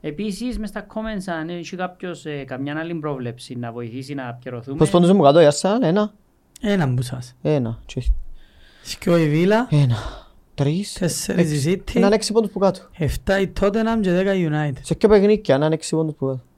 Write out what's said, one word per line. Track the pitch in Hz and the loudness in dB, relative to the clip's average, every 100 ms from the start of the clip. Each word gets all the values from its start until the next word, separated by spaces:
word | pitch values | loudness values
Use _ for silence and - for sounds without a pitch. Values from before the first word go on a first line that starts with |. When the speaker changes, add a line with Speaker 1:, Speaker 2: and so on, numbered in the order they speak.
Speaker 1:
Επίσης, | 160 147 202 190 247 214 | -10 -8 -8 -6 -8 -6
μες | 214 | -8
στα | 208 202 | -10 -12
comments, | - 220 214 185 165 | -10 -8 -8 -8 -8
αν | 160 | -8
έχει | 175 160 180 | -10 -10 -8
κάποιος, | 180 180 180 165 160 | -10 -8 -12 -10 -10
ε, | 147 | -10
καμιά | 131 127 139 147 | -10 -8 -6 -6
άλλη | 165 170 | -8 -6
πρόβλεψη | 151 139 120 120 - 120 | -6 -6 -8 -10 -12 -10
να | 120 | -10
βοηθήσει | 117 120 120 135 | -10 -10 -12 -10
να | 143 123 | -10 -10
πιερωθούμε. | 123 - 120 120 139 | -12 -12 -12 -10 0
Speaker 2:
Πώς | 156 | 4
πόντους | 175 175 | 6 6
μου | 196 | 8
κάτω, | 143 147 | 8 8
η | 151 | 8
Arsenal, | 143 190 220 | 6 0 2
ένα; | 214 185 214 _ _ _ _ - | 2 2 0 _ _ _ _ -8
Speaker 3:
Ένα | 214 202 143 | -2 0 0
που | 127 | 0
σας. | 123 127 - _ | -4 -8 -14 _
Speaker 2:
Ένα, | - 151 117 110 - | -2 0 -2 -6 -10
και | - 123 - - - - - - _ - - | -6 0 -2 -2 -14 -18 -20 -20 _ -16 -8
Speaker 3:
Δυο | - 170 | 0 2
η | 160 | 4
Βίλα. | 151 180 214 254 | 2 2 2 2
Speaker 2:
Ένα, | 151 139 113 - - - - _ - | 2 2 0 -4 -12 -20 -20 _ -4
τρεις, | 143 165 202 | -2 0 -4
Speaker 3:
Τέσσερις | - 175 156 - 185 170 151 139 | -4 -4 -4 -4 0 0 0 0
η | |
Speaker 2:
έξι. | 190 - | -2 -2
Speaker 3:
City. | 240 | 2
Speaker 2:
Έναν | - | 4
έξι | 220 - | 2 0
πόντους | 214 208 | 0 0
που | - | 0
κάτω. | 190 185 - - | 0 0 -10 -4
Speaker 3:
Εφτά | 147 - - 196 | -4 -2 0 0
η | 190 - | 0 0
Tottenham | 202 208 220 226 | 0 0 0 0
και | 190 | 0
δέκα | 175 190 | 0 2
η | 196 165 | 0 0
United. | 151 151 127 | 0 -2 -6
Speaker 2:
Σε | - 165 | -6 2
ποιο | 214 | 4
παιχνίδια, | 208 202 214 214 135 | 6 6 2 2 2
έναν | 151 | 2
έξι | 156 - 160 | -2 -2 -2
πόντους | 160 151 | -2 -4
που | 135 | -6
κάτω; | 131 - | -6 -10